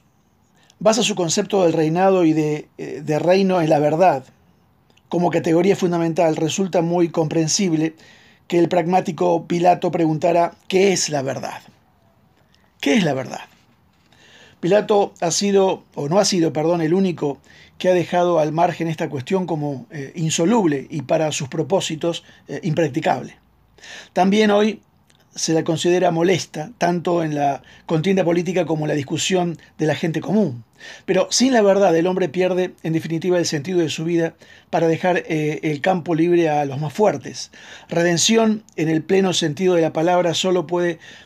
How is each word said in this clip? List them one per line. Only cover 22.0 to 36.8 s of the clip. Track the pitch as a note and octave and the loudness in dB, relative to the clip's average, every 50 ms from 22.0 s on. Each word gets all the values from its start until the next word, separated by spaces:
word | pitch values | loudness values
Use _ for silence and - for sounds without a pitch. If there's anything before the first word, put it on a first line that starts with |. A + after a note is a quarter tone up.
| - E3+ E3 - - - - - _ | -4 -4 -4 -6 -10 -20 -20 -20 _
eh, | - - F3+ - | -12 -10 -8 -6
impracticable. | - D#3+ F3 E3 D3+ - E3 D#3+ F#3 D3+ - - - - _ _ _ _ _ _ _ _ _ - - - - - - - | -4 -2 0 -2 -2 -2 -2 -2 -2 -2 -2 -4 -10 -16 _ _ _ _ _ _ _ _ _ -20 -20 -20 -20 -20 -4 0
También | F3+ F3+ G3 G3 G#3+ G#3+ G#3 | 0 2 4 4 4 4 4
hoy | G3+ G#3 G#3+ A3 - - _ _ _ _ _ _ _ _ _ _ - | 4 4 2 0 -2 -6 _ _ _ _ _ _ _ _ _ _ -12
se | - - - D#3+ | -6 -2 0 0
la | D#3+ D#3 | 0 0
considera | - E3 D#3 - F3 F3+ F3+ F3+ E3+ | 0 -2 0 0 0 2 2 2 2
molesta, | E3+ E3 E3+ F#3 F#3 - - - - D#3 D3+ - - | 2 2 2 2 0 0 -2 -6 -10 -12 -12 -12 -6
tanto | - F3 E3+ F3 F3 D3+ F3+ F3 E3+ | -4 -2 0 0 0 -2 -2 -2 0
en | E3 D#3 D3 | -2 -2 -2
la | C#3+ C#3+ C#3 C#3 - - - - - _ | -2 0 -2 -2 -4 -10 -18 -20 -16 _
contienda | - E3+ D#3 D#3 G3 F#3+ F#3+ E3+ | -2 -2 0 0 2 2 2 2
política | E3 F3 F3+ E3+ F#3 F3 F#3 E3+ | 2 0 0 0 -2 -2 -2 -2
como | C#3+ D#3+ D3+ D3+ | -2 -2 -2 -2
en | |
la | D3+ D3+ | -2 -4
discusión | D3+ C3 - E3+ C#3+ - - F#3+ F3+ F3 F3 D#3+ - - - _ | -4 -4 -4 -4 -4 -2 -2 0 0 0 -2 -6 -8 -14 -16 _
de | - D#3 | -4 -2
la | D#3 C#3+ | -2 -2
gente | - - E3+ D#3 E3 | -2 -2 -4 -4 -4
común. | - - F3+ A3 G#3 D3+ A#2+ A#2+ A2 _ _ - - - - - - | -4 -2 0 0 0 0 -4 -8 -14 _ _ -20 -20 -20 -20 -8 -4
Pero | - F3+ F#3 F3+ - | 0 0 0 0 0
sin | - - A#3+ C4+ | 0 0 2 4
la | C4 A3+ | 4 4
verdad, | G#3 G3 F#3+ G3 G3+ F3+ E3 | 4 4 4 4 4 4 4
el | E3 E3 | 4 2
hombre | F#3 F#3 F#3 F#3 D#3+ | 0 0 0 -2 -2
pierde, | A#2+ F3 F#3 F3+ F#3 F3+ F#3 F3 - _ - | 0 0 0 2 2 0 -2 -4 -6 _ -4
en | E3 D#3+ | -4 -2
definitiva, | D#3+ - D#3+ E3 E3 D#3 F3+ F3+ | -2 -2 -4 -6 -4 0 0 0
el | F3 E3 | 0 0
sentido | - E3 D3+ B2+ F3+ F#3 F3 | -2 -4 -4 -4 -2 0 0
de | E3 D3 | 0 0
su | - - D#3+ | -2 -4 -4
vida | E3+ F3 E3 E3 E3 - _ - - - - _ _ | -2 0 0 0 -2 -4 _ -20 -20 -20 -20 _ _
para | - F3 E3+ | -2 0 2
dejar, | E3 D#3+ D#3 - F3+ F3 F#3 - | 2 2 2 0 0 0 0 -2
eh, | - D#3+ D3+ D3+ D3+ D#3 - - | -4 -4 -2 -2 -2 -4 -4 -4
el | D#3+ D3+ C#3 | -4 -4 -2
campo | - F#3+ F#3 F3+ C3 F3 E3 | 0 0 0 0 -2 -2 0
libre | D#3 E3+ F3 F3 F3 E3+ D#3 | 0 2 2 4 2 2 2
a | D3 D3 D3 | 2 0 -2
los | C#3 C3 | -2 -4
más | C#3 | -6